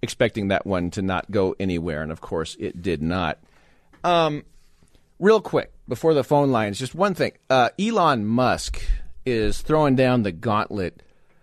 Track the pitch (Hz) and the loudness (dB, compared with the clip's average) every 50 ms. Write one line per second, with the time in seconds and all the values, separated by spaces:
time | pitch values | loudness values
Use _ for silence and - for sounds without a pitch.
0 | - 113 - - 131 113 - 113 101 98 98 90 - - 98 90 87 87 - - | -10 -8 -2 0 0 0 0 -2 -2 0 0 0 0 -2 -2 -2 -2 -4 -4 -4
1 | 95 95 92 85 - - 98 104 95 92 - - 98 95 90 85 82 87 78 73 | -4 -2 -2 -4 -4 -4 -2 0 0 0 0 -2 -2 -2 -2 -2 -2 -4 -6 -6
2 | 78 78 80 82 - - - 85 80 82 - - 107 95 - 87 87 98 85 76 | -6 -8 -10 -12 -10 -6 -6 -6 -6 -6 -8 -8 -8 -8 -8 -6 -4 -4 -4 -2
3 | 76 82 87 92 90 78 78 - _ _ _ _ _ _ _ _ _ _ _ - | -2 -2 -2 -2 -2 -4 -4 -6 _ _ _ _ _ _ _ _ _ _ _ -6
4 | - 170 175 170 165 156 147 147 - - _ - - _ _ _ _ _ _ - | -2 2 2 2 2 2 0 -4 -10 -14 _ -20 -20 _ _ _ _ _ _ -20
5 | _ _ _ - 165 196 220 214 - - - 151 - - - - - - 131 - | _ _ _ 0 4 4 4 4 4 0 -2 -2 -2 -2 -10 -16 -10 -10 -6 -2
6 | - 160 160 143 123 - 151 143 143 139 131 113 110 104 101 - 131 127 - 156 | 2 2 2 2 2 2 2 2 4 4 2 2 0 -2 -4 -6 -8 -6 -2 0
7 | 190 208 185 - 147 107 - _ _ - 131 131 127 117 - - 196 220 233 208 | 0 0 0 0 -2 -4 -4 _ _ 0 2 4 4 2 2 -2 -2 0 2 2
8 | 175 160 151 120 101 107 113 120 127 117 95 82 - - - - - - - - | 2 2 2 2 0 0 2 2 2 2 0 0 -2 -6 -8 -4 0 0 0 0
9 | - - - - - 127 123 113 107 104 104 - - - 151 156 151 143 131 123 | -2 -10 -12 -8 -4 -2 -2 0 0 0 0 -2 -2 0 2 2 4 4 4 4
10 | 131 127 127 123 110 101 85 80 - 120 104 104 - - - 104 92 85 - - | 4 4 4 2 0 -2 -4 -4 -4 -2 -2 -2 -2 -4 -4 -4 -4 -4 -6 -10
11 | - _ _ _ _ _ _ _ | -20 _ _ _ _ _ _ _